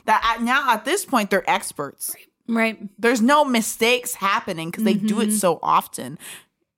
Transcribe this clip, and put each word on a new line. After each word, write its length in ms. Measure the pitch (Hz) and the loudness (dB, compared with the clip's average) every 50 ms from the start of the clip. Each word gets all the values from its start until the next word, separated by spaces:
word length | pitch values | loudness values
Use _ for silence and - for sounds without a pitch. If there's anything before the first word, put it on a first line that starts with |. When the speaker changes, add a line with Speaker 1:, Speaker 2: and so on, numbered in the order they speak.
| - | -2
Speaker 1:
that 180 | - 196 - - | 0 0 2 2
at, 180 | 226 226 233 | 0 -2 -2
now 300 | 233 233 254 262 262 254 | 0 0 0 0 2 2
at 140 | 226 214 - | 0 0 0
this 180 | 262 339 403 - | -2 -2 -2 -2
point, 260 | - 269 233 208 196 | 0 0 0 0 2
they're 180 | 202 185 - - | 0 0 2 2
experts. 680 | 170 202 - - - - 143 135 - - - - - - - _ _ _ _ - | 0 0 -2 -6 -10 -8 -10 -10 -10 -10 -10 -10 -10 -12 -16 _ _ _ _ -4
Speaker 2:
Right. 320 | 226 226 226 226 214 - - 196 _ - | 0 0 0 0 -2 -6 -14 -16 _ -2
Speaker 1:
There's 240 | 196 233 262 226 | 0 0 2 4
no 220 | 220 254 294 302 294 | 4 4 6 4 4
mistakes 680 | 269 247 226 214 - - - 226 233 247 247 240 - - | 4 2 0 0 0 -2 0 2 2 2 2 0 -6 -10
happening 560 | - 190 196 202 233 233 220 180 165 160 165 | -4 -2 0 0 0 -2 -4 -8 -6 -6 -8
'cause 140 | - - 220 | -6 -2 2
they 80 | 220 214 | 2 2
do 260 | 202 202 214 208 226 | 2 2 0 0 0
it 80 | 226 214 | 0 0
Speaker 2:
Mm-hmm. 100 | 214 208 | 0 2
Speaker 1:
so 220 | 196 180 160 - | 2 0 0 0
often. 560 | - - 156 180 - - - - 127 123 147 - - - - - _ _ _ _ _ _ _ | 0 2 2 2 0 -2 -12 -12 -12 -12 -14 -14 -16 -18 -18 -18 _ _ _ _ _ _ _